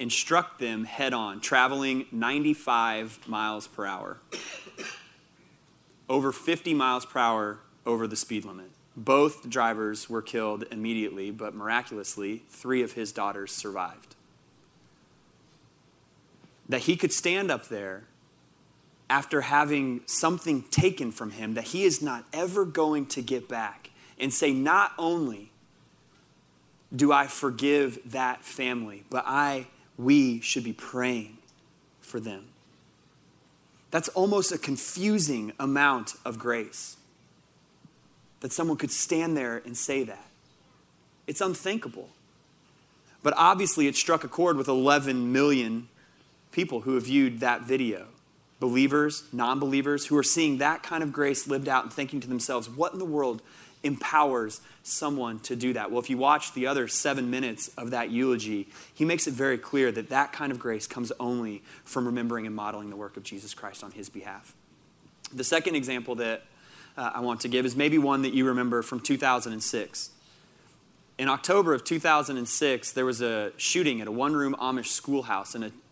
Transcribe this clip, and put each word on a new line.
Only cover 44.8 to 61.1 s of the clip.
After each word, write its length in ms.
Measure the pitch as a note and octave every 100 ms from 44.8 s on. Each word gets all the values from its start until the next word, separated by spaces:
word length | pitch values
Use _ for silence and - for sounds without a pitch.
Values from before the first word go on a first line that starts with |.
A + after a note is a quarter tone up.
| C3+ C#3+ C3+ B2+ A#2+
million 560 | C3 D3 C3+ A2+ A2+ A#2+ _ _ _ _ _ _
people 300 | - E3 B2
who 120 | B2 C3
have 80 |
viewed 360 | A#2 C#3 C3 A#2
that 220 | B2 A#2+
video. 460 | A#2+ C3 B2 F#2+ - - _ _ _ -
Believers, 640 | B2+ B2 C3+ D3 D3+ D3 -
non-believers, 720 | A#2+ A#2+ C3+ C#3 C#3 C#3 C#3+ -
who 100 | D3
are 40 |
seeing 360 | C3 E3 D#3 C3+
that 240 | C#3+ E3
kind 200 | - E3
of 80 | D#3
grace 360 | C#3 C#3+ C3+ C#3
lived 200 | C3+ C#3
out 160 | C3
and 80 | A#2
thinking 280 | - C3+ C#3+
to 80 | B2
themselves, 400 | B2 A2+ B2+ A2+
"What 240 | B2 E3+
in 60 | F#3+
the 80 | F3+
world 340 | D3 C3+ A2+ - - - -
empowers 760 | D3 C3+ - D#3 D3 B2 G#2+ - - -
someone 560 | - - D3+ C#3+ A#2+ A2
to 140 | -
do 180 | B2 B2+
that?" 200 | A#2 G2+
Well, 80 | A#2+
if 100 | A#2+
you 80 | B2+
watch 340 | C3+ D3+ -
the 140 | C3+ B2+
other 220 | C#3 A2+
seven 420 | - D3 C#3 B2
minutes 380 | C3 C3 A2 - -
of 140 | A#2+
that 180 | B2 A#2
eulogy, 580 | A#2 C3 A#2+ G#2+ G#2 G2 - -
he 120 | -
makes 240 | D#3 E3 D#3
it 60 |
very 220 | B2+ C3+ B2
clear 360 | - C#3+ B2+
that 160 | A2 G#2
that 240 | C3 C#3+
kind 180 | - D3
of 80 | B2
grace 300 | A#2+ A2 -
comes 240 | - A#2